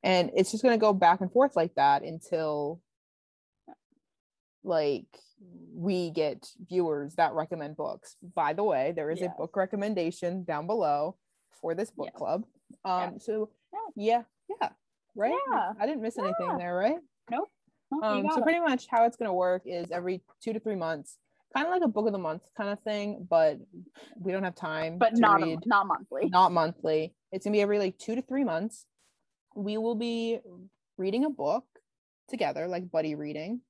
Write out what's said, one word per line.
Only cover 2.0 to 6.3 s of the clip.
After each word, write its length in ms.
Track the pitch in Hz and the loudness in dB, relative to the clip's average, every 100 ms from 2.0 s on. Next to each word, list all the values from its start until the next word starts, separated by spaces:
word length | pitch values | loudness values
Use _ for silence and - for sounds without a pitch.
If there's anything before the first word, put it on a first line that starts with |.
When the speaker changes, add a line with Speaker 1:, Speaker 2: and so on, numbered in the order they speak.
Speaker 1:
until, 800 | 147 165 - 165 156 151 147 170 _ _ _ _ _ _ _ _ _ - _ _ _ _ _ _ _ _ | 0 -12 -4 -2 -2 -2 -4 -6 _ _ _ _ _ _ _ _ _ -20 _ _ _ _ _ _ _ _
like, 420 | 196 165 147 135 - - _ _ 185 175 170 | -2 0 2 0 -4 -20 _ _ -20 -20 -18
we 360 | 160 175 185 175 | -6 -2 0 0
get 380 | 160 151 | 0 -2